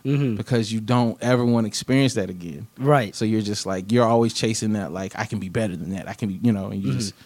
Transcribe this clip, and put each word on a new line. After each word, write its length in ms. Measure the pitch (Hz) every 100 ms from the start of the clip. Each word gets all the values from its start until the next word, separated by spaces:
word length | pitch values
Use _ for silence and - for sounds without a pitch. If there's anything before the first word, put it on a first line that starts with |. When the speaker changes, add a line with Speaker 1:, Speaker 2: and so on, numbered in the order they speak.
Speaker 1:
Mm-hmm. 300 | 135 143 139
Speaker 2:
because 380 | 104 - 120 107
you 80 | 110
don't 360 | 107 123 120 -
ever 220 | 117 123
wanna 240 | 120 120 107
experience 460 | - - 131 135
that 140 | 113 92
again. 380 | 90 85 71 110 -
Speaker 1:
Right. 360 | 131 143 107
Speaker 2:
So 100 | -
you're 180 | 110 110
just 220 | 104 104
like, 280 | 98 95 95
you're 120 | 120
always 300 | 113 117 117
chasing 380 | - 113 113 110
that, 180 | 104 82
like, 260 | 90 95 -
"I 80 |
can 140 | - 107
be 100 | 92
better 280 | 113 110 87
than 140 | 85
that. 180 | 95 85
I 60 |
can 160 | 101 107
be," 100 | 92
you 80 | 117
know, 160 | 101 98
and 160 | 101
you 60 | 113
Speaker 1:
Mm-hmm. 100 | 131
Speaker 2:
just, 160 | 101 -